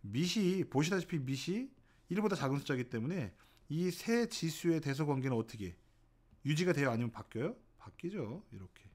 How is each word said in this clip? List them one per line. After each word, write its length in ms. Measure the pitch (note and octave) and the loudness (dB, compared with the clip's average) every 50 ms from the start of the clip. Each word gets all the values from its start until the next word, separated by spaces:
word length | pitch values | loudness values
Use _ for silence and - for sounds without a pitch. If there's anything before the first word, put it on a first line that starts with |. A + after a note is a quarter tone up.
밑이, 640 | - G#2 G2+ C3 F3 F3+ - A3+ G3 F3 F#3 F#3+ D3 | -10 -4 -2 0 0 2 2 2 4 4 4 2 0
보시다시피 540 | - - C#3 D3+ E3 G3 F#3 E3 - F3+ D#3 | 2 4 2 4 4 2 0 0 0 -2 -2
밑이 520 | C3 B2+ C#3 C3 - - F#3+ A3+ C4 C4+ - - - _ - - _ _ | 0 -2 -2 -2 -2 -2 -2 -2 -4 -6 -10 -20 -20 _ -20 -20 _ _
일보다 260 | F3 G3+ G#3+ G#3 - | 0 2 2 2 2
작은 220 | C#3+ C#3 C3 C#3 C#3+ | 2 0 0 0 0
숫자이기 300 | C#3 - C#3+ B2 A#2+ - | 0 -2 -2 -2 -2 -2
때문에 440 | - A2+ A2 C#3+ F#3 F#3 B2 F2+ - _ - - _ - - - | -2 -2 -2 -2 -2 -2 -4 -4 -8 _ -20 -20 _ -20 -8 -4
이 220 | C#3+ D#3+ F3+ F3+ | -2 0 0 0
세 360 | F3 - - A3 A#3 A#3+ A#3 | 0 -2 0 2 2 2 2
지수의 540 | A3+ - - E3 D#3+ D#3 - - E3+ E3 D#3 | 0 -2 -2 -2 -2 -4 0 2 2 2 2
대소관계는 560 | D3+ C#3+ C3+ C3+ D#3 D3 C#3+ C3+ B2+ C3+ B2+ | 2 0 0 0 0 2 2 0 2 0 0
어떻게? 400 | A2+ A2 - - A2 G2 F2+ E2+ - - - _ _ - _ _ _ _ _ - - - | 0 0 -2 -6 -8 -8 -8 -8 -12 -20 -20 _ _ -20 _ _ _ _ _ -20 -6 -2
유지가 280 | C3 D#3 D3+ F3+ F3+ E3+ | 0 2 2 4 2 4
돼요? 160 | C#3+ C#3+ C3 | 4 4 2
아니면 220 | A#2 A2+ B2 A#2 | 2 2 0 -2
바뀌어요? 440 | - - - - - A2+ C3+ F#3 B3 - - - _ | -4 -8 -14 -8 -4 -2 -2 -2 -4 -6 -16 -20 _
바뀌죠. 640 | - - - - - - F3 G3+ G3+ B2+ G#2 B2+ F#3 - - | -20 -20 -20 -16 -8 -8 -6 -4 -4 -6 -6 -6 -10 -12 -14
이렇게. 380 | A#2 G2 F#2+ F2+ _ - - - | -16 -16 -16 -16 _ -20 -20 -20